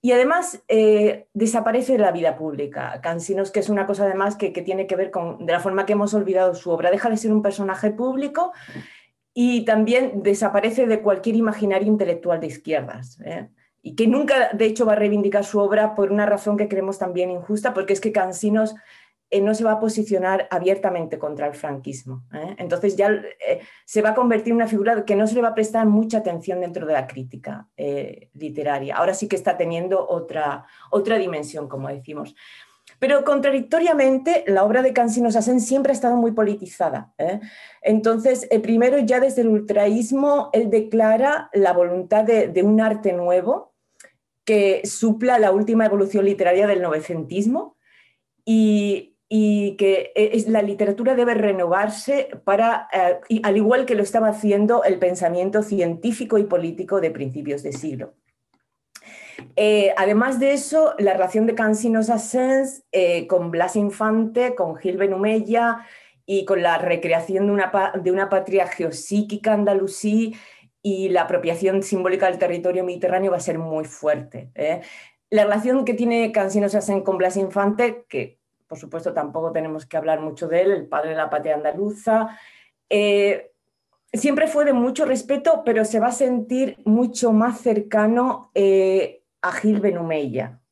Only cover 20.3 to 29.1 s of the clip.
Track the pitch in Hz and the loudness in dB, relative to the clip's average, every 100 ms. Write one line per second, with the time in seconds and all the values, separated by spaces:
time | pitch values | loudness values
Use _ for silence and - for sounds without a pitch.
20.3 | 190 - 180 180 196 196 180 160 143 151 | 0 -2 -2 0 0 0 -2 -6 -6 -8
21.3 | 147 147 143 151 139 135 131 131 131 - | -6 -6 -6 -10 -10 -10 -14 -14 -16 -14
22.3 | 151 165 202 180 175 202 190 202 208 - | -14 -14 -10 -6 -2 -2 2 0 0 -4
23.3 | - - - - - _ 214 214 220 247 | -10 -4 -4 -6 -20 _ 0 0 2 2
24.3 | 226 226 233 226 214 208 226 208 202 220 | 2 0 0 0 0 0 0 0 0 2
25.3 | 233 233 226 214 226 220 208 226 220 185 | 2 0 0 0 2 4 4 2 -2 -4
26.3 | 170 175 180 175 175 156 147 131 131 127 | -6 -6 -6 -6 -6 -2 -2 -2 -10 -14
27.3 | - - - - - 147 143 135 - _ | -14 -14 -14 -18 -10 -6 -6 -8 -14 _
28.3 | 139 156 151 147 139 135 - 170 | -14 -12 -6 -4 -4 -4 -2 0